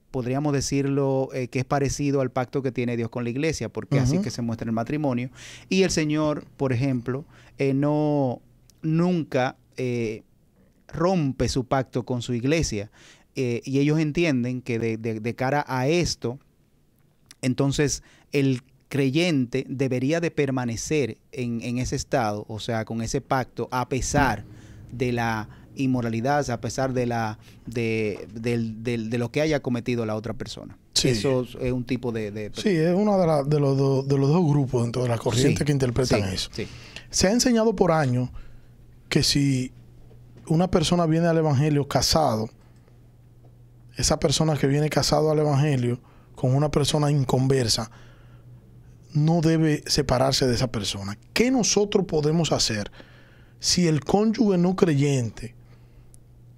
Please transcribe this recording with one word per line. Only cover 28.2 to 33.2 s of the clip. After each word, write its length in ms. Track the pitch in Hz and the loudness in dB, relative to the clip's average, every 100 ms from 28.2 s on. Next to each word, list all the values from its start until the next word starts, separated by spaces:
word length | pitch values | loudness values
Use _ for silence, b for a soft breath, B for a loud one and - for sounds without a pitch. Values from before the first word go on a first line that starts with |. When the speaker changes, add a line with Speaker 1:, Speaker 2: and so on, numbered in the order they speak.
| - | -10
Speaker 1:
del, 520 | 110 117 120 113 110 | -6 -2 -2 -2 -6
del, 260 | 117 117 110 | -4 -4 -4
de 80 | 120 | -4
lo 140 | 117 | -2
que 80 | 147 | 0
haya 180 | 156 143 | 0 0
cometido 460 | 135 120 117 120 110 | -2 -4 -2 -2 -2
la 80 | |
otra 200 | 107 110 | -4 -6
persona. 440 | 104 104 - - - _ | -8 -10 -12 -16 -20 _
Speaker 2:
Sí. 160 | - 139 | 0 0
Speaker 1:
Eso 340 | 113 139 127 120 - | 2 2 0 -2 -4
es 120 | 127 | -4
un 100 | 127 | -2
tipo 300 | 117 127 123 | -2 -4 -4
de, 180 | 113 107 | -4 -6
de 220 | 107 104 | -6 -8
Speaker 2:
Sí, 140 | - 214 | -4 0
es 260 | 165 165 | 2 2
uno 240 | 180 214 | 2 2
de 80 | 190 | 4